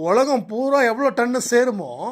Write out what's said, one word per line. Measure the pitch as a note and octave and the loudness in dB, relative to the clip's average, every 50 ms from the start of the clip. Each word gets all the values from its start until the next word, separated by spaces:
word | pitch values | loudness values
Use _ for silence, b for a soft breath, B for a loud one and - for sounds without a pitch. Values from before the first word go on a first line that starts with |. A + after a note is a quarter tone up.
| D#3 | 0
உலகம் | E3 F#3+ A#3 C4 C#4 C#4+ B3 F3+ | 2 2 2 2 2 0 -2 -2
பூரா | - G#3+ A3+ C4 C4+ C#4 C#4 C4 | -4 -6 -4 -2 0 2 2 2
எவ்வளோ | A#3 A3+ A#3+ C#4+ C4+ | 2 2 0 0 0
டன்னு | - - A#3 A#3+ B3 B3+ B3 | 0 0 0 0 -2 -2 -2
சேருமோ | - A#3+ A#3+ B3 B3 A3+ G3+ E3+ C3 A#2+ B2+ E3+ A3+ | 0 2 2 2 2 0 -4 -6 -10 -10 -10 -10 -10